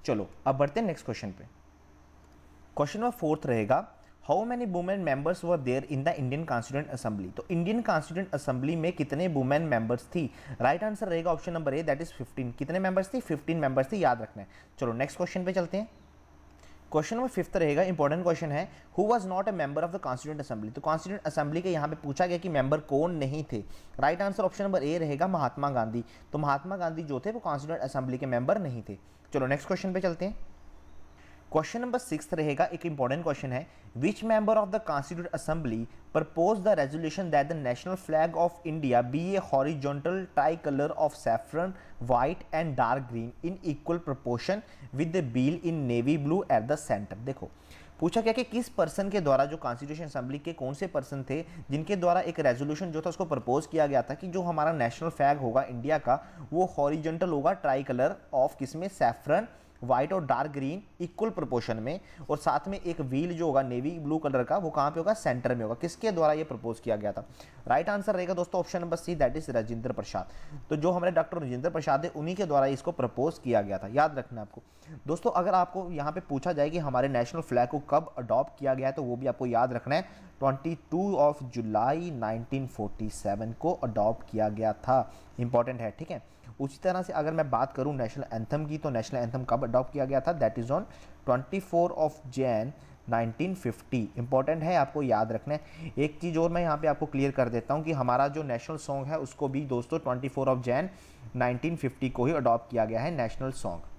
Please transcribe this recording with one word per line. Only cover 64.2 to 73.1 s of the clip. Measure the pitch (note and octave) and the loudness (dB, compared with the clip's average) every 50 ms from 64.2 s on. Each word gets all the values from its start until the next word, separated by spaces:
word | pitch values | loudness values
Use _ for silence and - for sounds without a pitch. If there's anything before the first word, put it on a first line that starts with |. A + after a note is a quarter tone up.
| - D3 C3+ B2+ B2 | 0 2 2 2 2
का | A#2 D#3 G3 | 2 0 0
वो | F#3 D#3+ | 0 0
कहाँ | D3+ D3+ C#3 D3 | 0 2 2 2
पे | D3+ E3 | 0 0
होगा, | E3 F#3+ A3 | 0 0 0
सेंटर | A3 - D#3+ B2 B2 B2 B2 B2+ | 0 2 0 0 2 0 0 0
में | A#2+ | 0
होगा। | A2+ G#2+ A#2 | 0 -2 -2
किसके | - - E3+ - - - A3 | -2 -4 -6 -6 -2 -2 0
द्वारा | G3 E3 D#3+ D3+ | 2 4 4 4
ये | D3+ D#3 D#3+ | 4 2 0
प्रपोज | D#3 C3 A2 A#2+ A#2 A2+ - | -4 -6 -6 -4 -6 -6 -4
किया | - A#2+ A2 | 0 0 0
गया | G#2+ G2+ G#2 | 0 0 -4
था? | G2 - A2+ - - - - - - - - | -4 -4 -10 -12 -16 -20 -20 -20 -20 -16 0
राइट | - B2 C#3+ E3+ G#3 | 2 2 2 4 2
आंसर | G#3 G3+ F#3+ - G#3 | 0 0 0 0 0
रहेगा | F#3 F3+ F3 F#3+ | 0 0 -2 0
दोस्तों | F3 F3 - - F#3 | -2 -2 0 0 -2
ऑप्शन | E3+ - - F3+ | -2 0 -2 -4
नंबर | F3 E3+ E3 | -2 -2 -4
सी, | E3 - - F3 | -4 -2 -4 0
that | D3+ E3+ D3+ C3+ | 2 2 2 2
is | D#3 - - | 0 -4 0
राजेंद्र | B2 A#2 A2+ A2 A#2 A2+ A2 B2 | 0 0 0 0 -4 -4 -4 -4
प्रसाद। | G#2+ - G#2 - - G2 F2 - - - - - - C#3 - - | -4 -4 -6 -4 -4 -4 -4 -4 -10 -12 -12 -12 -12 -12 -4 -2
तो | D3+ | -2
जो | D3+ D3 F3 | 2 2 2
हमारे | F3+ F3+ F3 F#3 | 2 2 2 2
डॉक्टर | F3+ D#3+ D#3+ - - E3+ | 2 2 0 2 -2 -6
राजेंद्र | D3+ B2+ B2 B2 C3 F3 | -4 -4 -4 -2 -2 -2
प्रसाद | D#3+ D#3+ C#3 - C#3 C#3 D#3 | -2 -2 0 2 2 2 0
है | F3 | -2
उन्हीं | - D3+ D3 E3 F#3 | -4 -4 -4 -4 -2
के | F#3 G3+ | -2 -2
द्वारा | D#3+ D3 C#3 C3+ | 2 4 4 4
इसको | C#3 C#3 C3 - - | 4 2 0 -2 -6
प्रपोज | F3 - C3 - | -2 0 -2 -2